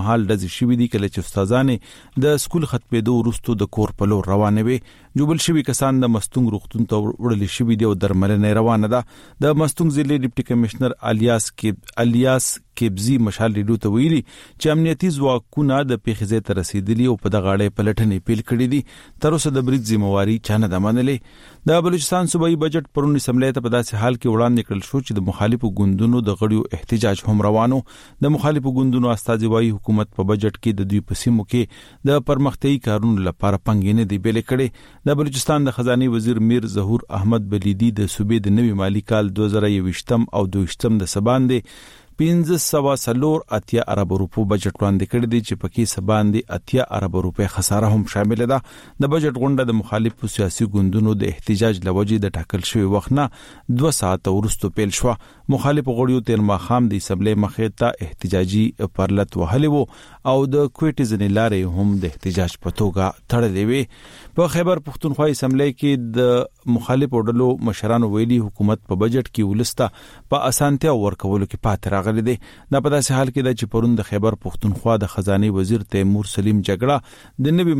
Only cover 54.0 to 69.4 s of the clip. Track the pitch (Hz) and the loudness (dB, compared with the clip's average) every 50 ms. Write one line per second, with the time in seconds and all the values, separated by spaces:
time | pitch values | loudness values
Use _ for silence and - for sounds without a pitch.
54 | 104 92 92 87 - 98 92 101 107 110 - - - 95 - - 107 101 - - | 0 -2 -2 -2 0 0 0 0 0 0 -2 -2 -4 -4 -2 -2 -2 -2 -2 -2
55 | - 123 117 - - - - - - - 139 127 - 143 147 147 135 135 120 117 | -2 -2 -2 -4 -8 -16 -20 -10 -4 -2 -2 0 0 0 0 0 0 -2 -2 0
56 | 131 127 127 127 110 117 113 107 104 104 101 90 - - 120 123 123 110 101 95 | 0 2 2 0 0 0 0 2 2 2 0 0 0 0 0 2 2 2 0 -2
57 | - - 98 92 101 107 107 104 104 98 - - 113 107 - - 117 120 - - | -2 -4 -4 0 0 0 2 2 0 0 -2 -2 -4 -4 -2 -2 -2 -2 -2 -4
58 | 104 76 - - - 90 95 92 95 92 101 107 110 117 - - - 90 - - | -8 -12 -10 -8 -6 -2 0 0 0 2 2 2 2 0 0 -4 -6 -6 -2 -2
59 | 95 95 98 101 98 - - 92 87 82 101 135 151 151 147 147 127 - - - | 0 0 2 0 0 -2 -2 -4 -2 0 0 2 2 2 2 2 0 -2 -6 -12
60 | - - - - - 131 131 135 139 135 131 147 143 131 - - 160 156 143 - | -20 -20 -20 -6 -2 0 0 0 0 0 0 0 0 0 -2 -2 -2 -2 0 0
61 | 139 110 110 98 101 101 98 107 113 113 104 95 92 90 85 90 101 101 101 98 | -2 0 0 0 0 0 2 2 2 2 0 0 0 -2 0 0 0 0 0 0
62 | 92 85 - - - 95 87 95 90 85 - - - 92 - - 110 98 82 95 | -2 -6 -8 -6 -6 -4 -2 -2 -2 -2 -4 -6 -8 -6 -2 -2 -2 0 0 0
63 | 95 95 - - - - 120 120 117 110 92 95 104 110 123 139 127 - - - | -2 -2 -4 -6 -6 -2 0 0 0 0 0 0 0 0 0 0 -2 -4 -10 -16
64 | - - - - - - - 165 175 160 135 165 175 175 185 160 143 147 131 - | -20 -20 -20 -20 -20 -6 0 0 0 2 0 0 0 2 0 0 -2 -8 -10 -6
65 | - 160 139 151 151 156 139 - 139 131 131 131 143 143 123 - - 143 139 127 | -4 -4 -2 0 0 0 0 0 -2 0 0 2 0 0 0 0 0 0 0 0
66 | 120 117 110 123 127 123 123 123 127 - - _ _ 123 120 117 - - 135 131 | -2 -4 -2 0 2 4 2 2 0 -2 -8 _ _ 0 0 0 0 0 0 0
67 | 143 139 127 117 107 113 117 120 127 123 131 - - 113 101 - - 107 117 117 | 0 2 0 0 0 0 2 2 2 2 2 0 -2 -4 -4 -2 -2 0 0 2
68 | 117 107 101 107 113 117 123 120 110 104 - - 104 104 110 - - - 95 90 | 2 2 0 0 2 2 2 0 0 -2 -2 0 0 0 0 -2 -2 -4 -2 0
69 | 104 117 117 131 120 - - - | 0 2 2 0 -2 -2 -2 -2